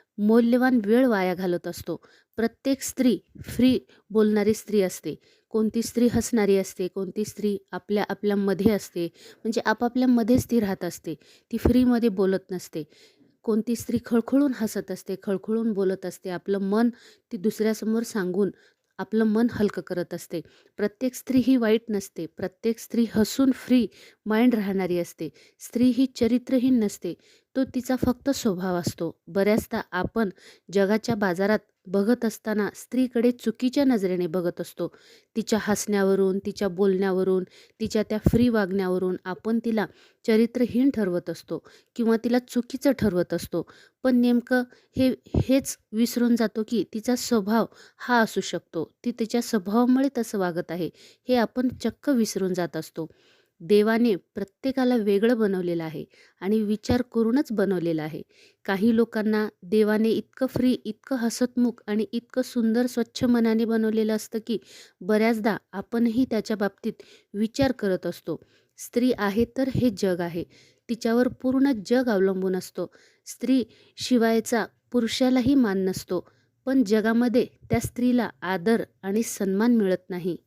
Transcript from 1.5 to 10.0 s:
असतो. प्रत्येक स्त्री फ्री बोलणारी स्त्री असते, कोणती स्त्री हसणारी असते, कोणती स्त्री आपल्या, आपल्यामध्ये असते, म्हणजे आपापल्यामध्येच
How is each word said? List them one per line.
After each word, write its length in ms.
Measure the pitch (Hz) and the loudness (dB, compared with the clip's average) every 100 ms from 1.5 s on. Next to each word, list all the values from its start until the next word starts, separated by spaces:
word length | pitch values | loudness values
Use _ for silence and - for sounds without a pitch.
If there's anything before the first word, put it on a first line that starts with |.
| 175 175 | -2 -4
असतो. 280 | - - 160 _ _ _ - | -10 -8 -10 _ _ _ -4
प्रत्येक 460 | 226 - 269 269 | -4 -2 -2 -2
स्त्री 360 | - - 254 202 - - | -4 0 2 2 -2 -18
फ्री 360 | - - 254 247 - _ - | -8 2 2 2 -2 _ -4
बोलणारी 440 | 208 214 214 202 | 2 4 4 2
स्त्री 280 | 214 - 208 | 0 0 0
असते, 320 | 180 - 160 - _ _ _ | 0 -2 -10 -10 _ _ _
कोणती 320 | 220 220 240 | -2 -2 -2
स्त्री 240 | 226 240 240 | -4 2 2
हसणारी 500 | 233 - 233 202 196 | 2 0 2 4 2
असते, 320 | 190 - 180 | 0 -6 -8
कोणती 360 | 196 190 214 | -6 -6 -6
स्त्री 340 | 208 - 208 196 - | -6 -4 -4 -4 -8
आपल्या, 320 | 180 - 208 - | -12 -4 -2 -2
आपल्यामध्ये 640 | 196 208 202 196 180 208 | -2 -2 0 0 2 2
असते, 320 | 196 - 180 170 - - - | 0 -4 -6 -8 -8 -20 -10
म्हणजे 240 | 220 226 214 | -6 -2 0
आपापल्यामध्येच 800 | 214 240 254 | 0 0 0